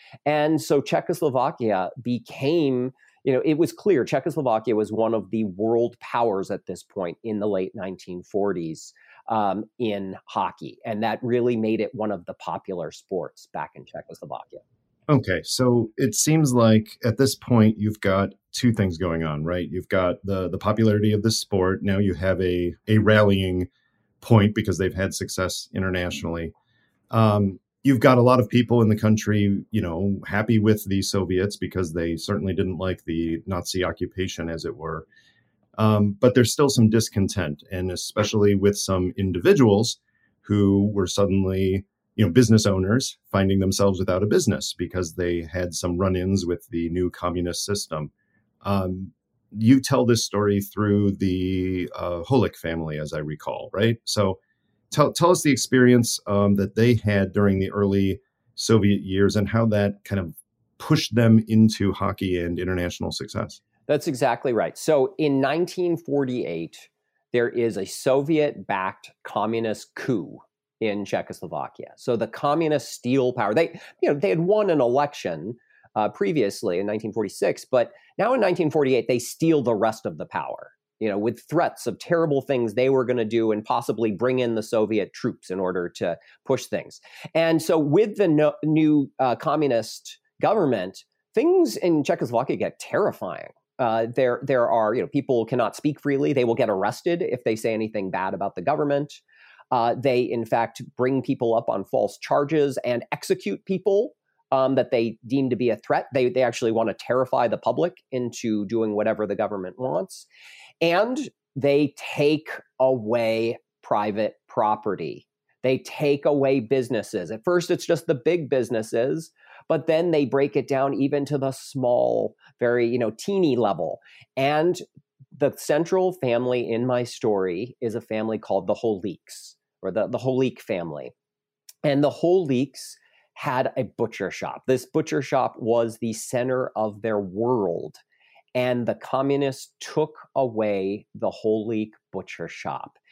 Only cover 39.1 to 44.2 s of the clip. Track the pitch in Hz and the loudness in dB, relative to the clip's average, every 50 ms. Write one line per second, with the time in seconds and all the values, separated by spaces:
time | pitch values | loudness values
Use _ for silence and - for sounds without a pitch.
39.1 | - - 98 92 85 87 - 180 202 151 131 110 98 101 120 120 - - _ _ | -2 -2 -2 -2 0 2 6 6 6 8 8 6 6 6 2 0 -4 -8 _ _
40.1 | _ _ _ _ _ _ _ - - 104 101 98 98 98 101 104 101 98 92 87 | _ _ _ _ _ _ _ 0 2 4 6 6 6 4 4 2 0 0 -2 0
41.1 | - - 101 92 95 98 95 95 95 95 95 95 92 98 - _ _ _ _ _ | 0 0 2 2 2 2 0 0 0 0 0 0 0 -2 -4 _ _ _ _ _
42.1 | _ - 110 87 82 127 123 104 110 107 - 104 95 95 92 95 110 131 135 - | _ 0 2 4 6 6 6 6 6 4 4 4 2 0 2 2 0 0 0 -4
43.1 | - _ _ _ - 98 98 95 98 98 95 95 95 - 101 98 95 90 95 95 | -10 _ _ _ 0 2 2 2 2 2 2 2 2 2 2 2 2 0 -2 -2
44.1 | 90 92 | -2 0